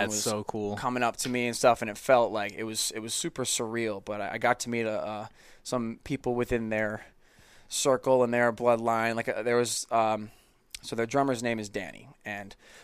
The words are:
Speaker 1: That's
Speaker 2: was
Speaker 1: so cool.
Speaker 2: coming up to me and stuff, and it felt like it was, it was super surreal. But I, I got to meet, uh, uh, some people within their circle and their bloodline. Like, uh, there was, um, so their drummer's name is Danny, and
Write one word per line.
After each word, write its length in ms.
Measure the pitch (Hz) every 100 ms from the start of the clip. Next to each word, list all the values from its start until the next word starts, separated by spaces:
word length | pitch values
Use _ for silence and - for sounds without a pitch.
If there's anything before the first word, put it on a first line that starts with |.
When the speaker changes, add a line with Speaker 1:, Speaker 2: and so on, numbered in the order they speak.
Speaker 1:
That's 120 | 101
Speaker 2:
was 80 | 107
Speaker 1:
so 220 | 110 104
cool. 320 | 104 113 104 104
Speaker 2:
coming 260 | 131 123
up 140 | 120 -
to 100 | 131
me 200 | 123 120
and 80 | 113
stuff, 260 | 127 117
and 80 | 113
it 80 | 104
felt 320 | - 127 113
like 220 | 107 101 -
it 60 |
was, 300 | 110 110 -
it 60 | 110
was 120 | 113
super 320 | - 170 -
surreal. 580 | 123 - 117 117 113 101
But 180 | - 104
I, 140 | 101
I 40 | 113
got 220 | 120 123
to 100 | 123
meet, 160 | 117 110
uh, 40 |
uh, 360 | 107 76 107 107 - - -
some 340 | - 127 113 113
people 320 | - 139 127 120
within 320 | 120 120 110
their 340 | 110 107 110 - _ _ _ - - -
circle 540 | - 143 127 135 131
and 100 | 120
their 200 | 120 120
bloodline. 640 | 110 120 117 117 113 113 113
Like, 120 | 117
uh, 140 | 98
there 140 | 113 120
was, 300 | 120 - -
um, 400 | 113 113 107 107 - _ _ _ -
so 140 | -
their 120 | 113 113
drummer's 360 | 139 139 123
name 160 | 120 113
is 100 | 101
Danny, 400 | 98 87 - 131 147
and 300 | - 101 101 - - -